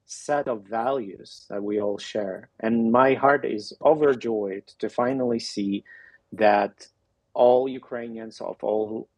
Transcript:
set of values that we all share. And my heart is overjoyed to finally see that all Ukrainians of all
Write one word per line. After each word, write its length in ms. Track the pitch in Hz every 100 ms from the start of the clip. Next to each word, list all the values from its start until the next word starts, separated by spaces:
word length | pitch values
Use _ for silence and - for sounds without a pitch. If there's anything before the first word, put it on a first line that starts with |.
| _
set 420 | - - 147 139
of 140 | 110
values 840 | 98 113 120 139 98 - - - _
that 120 | 101
we 160 | 101 104
all 180 | 104 101
share. 520 | - 110 98 98 - _
And 320 | 110 117 113
my 220 | 123 131
heart 300 | 131 139 143
is 300 | 120 107 - -
overjoyed 840 | 143 156 147 123 120 110 101 98 _ _
to 80 | 107
finally 500 | - 123 135 123 117
see 440 | - - 98 98 - - - _ _
that 560 | 101 104 104 202 _ - _ _ _ _
all 340 | - 123 127 135
Ukrainians 720 | 127 - 123 117 113 110 -
of 160 | - -
all 460 | - 107 107 110 -